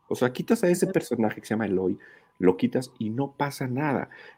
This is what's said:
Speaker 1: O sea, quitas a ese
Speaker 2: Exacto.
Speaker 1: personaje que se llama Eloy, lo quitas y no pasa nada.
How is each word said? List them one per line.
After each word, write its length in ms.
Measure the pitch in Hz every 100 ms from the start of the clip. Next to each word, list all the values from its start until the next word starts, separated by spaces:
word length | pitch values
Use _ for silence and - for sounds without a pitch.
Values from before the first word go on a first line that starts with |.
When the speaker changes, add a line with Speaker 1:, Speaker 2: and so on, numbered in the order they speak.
| -
Speaker 1:
O 80 | -
sea, 160 | 127
quitas 320 | 131 165 233
a 40 | 175
ese 180 | 180 180
Speaker 2:
Exacto. 80 |
Speaker 1:
personaje 480 | 165 - 120 107 -
que 60 | -
se 60 |
llama 120 | 110 104
Eloy, 320 | 92 92 95 - - _ -
lo 160 | 92 92
quitas 360 | 117 127 127 -
y 100 | 107
no 220 | 117 139
pasa 360 | - 143 - 131
nada. 420 | 123 151 117 - - -